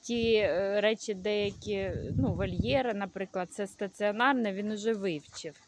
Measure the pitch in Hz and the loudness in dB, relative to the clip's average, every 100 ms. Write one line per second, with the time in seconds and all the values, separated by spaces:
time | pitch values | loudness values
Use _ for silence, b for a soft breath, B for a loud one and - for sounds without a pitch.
0 | - 240 226 220 202 160 196 202 208 220 | -4 0 4 4 4 2 2 2 2 2
1 | - 196 190 208 208 202 - 202 190 175 | -4 -4 -2 0 0 -4 -4 -2 -2 -4
2 | - - 262 170 190 180 220 269 247 202 | -2 0 2 2 -2 0 2 2 2 -2
3 | 196 190 190 190 180 - 202 - 202 - | -4 -6 -6 -4 -6 -4 -6 -4 -8 -2
4 | 208 208 247 269 220 190 208 214 214 220 | -2 2 4 4 2 -2 -4 -2 -2 0
5 | 196 156 - - 165 143 | 0 -4 -6 -14 -14 -14